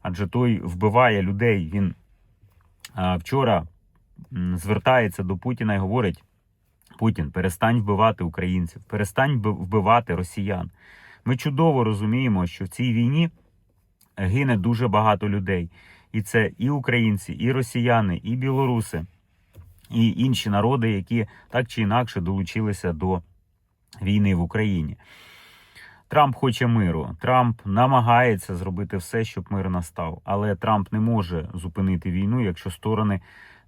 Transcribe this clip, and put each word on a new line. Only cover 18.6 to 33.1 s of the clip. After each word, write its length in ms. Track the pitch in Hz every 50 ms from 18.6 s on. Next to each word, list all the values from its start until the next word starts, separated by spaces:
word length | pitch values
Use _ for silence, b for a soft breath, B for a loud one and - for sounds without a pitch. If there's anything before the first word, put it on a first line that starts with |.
| 135 131 123 113 107 - - 82 85 - _ _ _ _ _ _ _ _ _ - - - - _ - -
і 180 | - 117 113 113 92
інші 340 | 120 120 135 120 - - 110
народи, 400 | 101 101 104 117 139 131 113 113 104
які 340 | 98 90 - 117 117 107 B B B B B
так 180 | - 123 123 -
чи 140 | - 117 110
інакше 380 | 98 107 123 123 110 - 101
долучилися 720 | 85 90 98 98 95 - - 110 110 107 98 - - 90 82
до 300 | 76 92 92 92 90 - _ _ _ _ _ _ _ _ _ _ _ _ _ - - 98
війни 320 | 95 101 104 101 98 95
в 60 | 85 85
Україні. 540 | 80 - 107 107 104 95 85 78 73 - B B B B B B B B B B B B B B B B B B B B B B _
Трамп 280 | - - 143 135 123
хоче 300 | - - 127 110 - 123
миру, 500 | 120 117 113 101 87 80 80 69 - 82 -
Трамп 400 | - 127 127 127 123 120 113 - -
намагається 880 | 101 98 110 127 127 135 127 117 120 120 120 127 123 107 90 - - 92
зробити 420 | 85 92 95 90 90 101 85 104
все, 280 | 92 - - - 113 110
щоб 220 | - - 98 87 -
мир 200 | 101 95 92 92
настав, 500 | 90 90 85 - - - 85 80 82 - -
але 300 | - 98 101 104 107 101
Трамп 380 | 87 - 113 110 101 92 - -
не 80 | 107
може 480 | 110 117 117 110 95 87 90 82 78 - -
зупинити 560 | 90 85 90 - 101 95 95 92 85 - 95
війну, 300 | 87 92 98 101 120 127
якщо 300 | 117 95 85 - - 95
сторони 500 | - - - 107 110 107 110 104